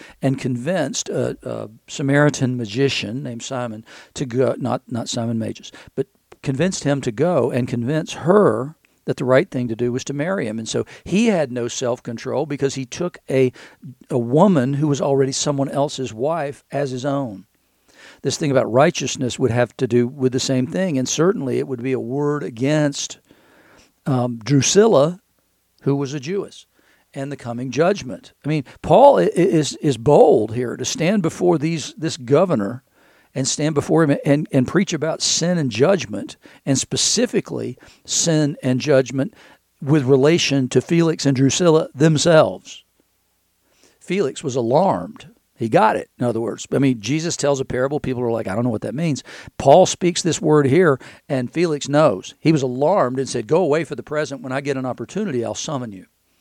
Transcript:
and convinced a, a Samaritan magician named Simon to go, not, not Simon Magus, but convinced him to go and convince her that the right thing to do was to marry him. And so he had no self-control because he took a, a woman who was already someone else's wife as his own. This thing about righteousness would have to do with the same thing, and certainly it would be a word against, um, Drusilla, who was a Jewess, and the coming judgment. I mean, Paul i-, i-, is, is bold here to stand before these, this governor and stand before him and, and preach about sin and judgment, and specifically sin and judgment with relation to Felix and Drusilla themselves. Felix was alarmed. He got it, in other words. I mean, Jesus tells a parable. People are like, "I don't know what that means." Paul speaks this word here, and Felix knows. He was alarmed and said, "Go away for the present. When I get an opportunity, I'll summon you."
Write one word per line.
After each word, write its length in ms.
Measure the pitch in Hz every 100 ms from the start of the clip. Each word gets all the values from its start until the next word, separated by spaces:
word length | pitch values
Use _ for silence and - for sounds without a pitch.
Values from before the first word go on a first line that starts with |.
| - -
and 180 | 135 135
convinced 720 | 127 123 131 180 143 - -
a, 260 | 151 123 -
a 280 | 123 113 110 113 _
Samaritan 680 | - 139 143 147 139 131 123
magician 680 | 110 107 139 - 104 123
named 180 | 139 117
Simon 420 | - 135 120 107 - - -
to 140 | - 135
go, 260 | 120 123 -
not, 240 | 120 113 -
not 220 | 117 117
Simon 300 | 120 117 113
Magus, 320 | 107 101 - - - -
but 100 | - _ _ -
convinced 400 | - 135 180 -
him 180 | 143 139
to 100 | 127
go 380 | 104 160 170 123
and 180 | 135 123
convince 460 | 120 117 156 170
her 600 | - 135 208 175 110 135 - _ _ -
that 120 | 131
the 80 | 127
right 240 | 131 -
thing 180 | 127 123
to 80 | 110
do 160 | 120
was 120 | 123
to 100 | -
marry 340 | 143 160 196 120
him. 120 | 110
And 100 | 113
so 160 | 127 - -
he 240 | - 185 233
had 240 | 185 139
no 160 | 123 120
self-control 800 | - 123 123 - 113 131 120 131
because 300 | 143 139 135
he 100 | 131
took 320 | - 180 - -
a, 240 | 135 131 - - _ - - _
a 80 | 139
woman 540 | 117 143 208 170 123 139
who 120 | 151
was 140 | 143
already 300 | - 139 135
someone 380 | 135 147 139 131
else's 440 | 143 147 - 127
wife 500 | 107 139 165 143 135 _
as 200 | 139 139
his 140 | 127 139
own. 420 | 139 131 95 - _ _ _ _ _ - -
This 160 | - -
thing 140 | 156
about 200 | 131 110
righteousness 680 | 117 160 - 127 - 123 -
would 120 | 123
have 240 | 117 123 -
to 100 | 127
do 200 | 120 120
with 240 | 147 127
the 80 | 127
same 280 | - 131 131
thing, 300 | 180 185 135
and 120 | 127
certainly 480 | - 170 - 135 120
it 100 | 143
would 140 | 127
be 100 | 127
a 80 | 123
word 440 | 113 135 147 147
against, 760 | 143 113 135 151 147 143 - - _ _ _ _ _ _ _ _ -
um, 320 | 127 123 117
Drusilla, 760 | 110 143 127 190 226 160 151 180 _ _ _ _ _ _
who 140 | - 139
was 180 | 139
a 60 | 147
Jewess, 480 | 131 196 160 - _ _ _ _ _
and 180 | 143 135
the 60 | 139
coming 340 | 120 117 135
judgment. 600 | 120 170 202 123 92 - _
I 60 | 143
mean, 160 | 156 - -
Paul 380 | - 175 277 190
i-, 40 |
i-, 60 | 180
is, 420 | - 170 160 139 -
is 200 | 156 113
bold 560 | 117 151 - 135 107
here 220 | 113 120 120
to 80 |
stand 380 | 123 - 160 214
before 360 | 160 - 180 170
these, 360 | 156 165 -
this 240 | - 156 -
governor 640 | 120 143 190 123 101 123 - _ _ _ _
and 140 | 135 131
stand 280 | - 151 147
before 280 | 135 160
him 140 | 160 143 -
and, 220 | 143 160
and 160 | 143 127
preach 240 | 175 208
about 300 | 160 156 160
sin 360 | - - 165 180
and 140 | 139
judgment, 640 | 104 147 196 110 104 - - - - -
and 120 | 131
specifically 1000 | - 131 - - 240 214 - 135 113 127 - _ -
sin 520 | - 170 156 147 156
and 180 | 131 127
judgment 520 | 143 135 127 135 135 - - _ _ _
with 220 | 143 151
relation 640 | 127 135 143 170 - 139 127
to 120 | 127
Felix 440 | - 170 165 170 139
and 120 | 131
Drusilla 520 | 135 - 180 156 175
themselves. 920 | 127 160 151 170 160 113 95 - - _ _ _ _ _ _ _ _ _ _ _ _
Felix 440 | - 185 151 -
was 120 | 147 127
alarmed. 760 | 113 135 190 135 - - - _ _ _
He 120 | 117
got 260 | 147 214 113
it, 140 | - _
in 60 | 123
other 160 | 113
words. 260 | 113 - -
I 60 | 131
mean, 200 | 139 120
Jesus 380 | 104 156 165 139
tells 240 | 143 139
a 40 | 131
parable. 360 | 127 135 143
People 220 | - 123
are 80 | 123
like, 160 | 113 104
"I 80 | 101
don't 100 | 123
know 40 |
what 120 | 110
that 120 | 110
means." 300 | 120 170 127 - - - -
Paul 280 | 139 160 185
speaks 360 | - 180 147
this 200 | 160 147
word 240 | 160 151 139
here, 340 | 147 180 131 - - _
and 200 | 135 123
Felix 380 | 160 170 143 -
knows. 480 | 143 151 95 - -
He 100 | 147
was 100 | 160
alarmed 580 | 131 123 147 196 127 131
and 100 | 131
said, 180 | 123 107
"Go 140 | 156
away 240 | 175 151 156
for 100 | 131
the 80 |
present. 380 | - 151 151 135
When 100 | 131
I 80 | 131
get 160 | 139 135
an 100 | 131
opportunity, 600 | 120 117 190 214 127 110
I'll 100 | 104
summon 380 | - 143 123
you." 140 | 95 87 _ _ _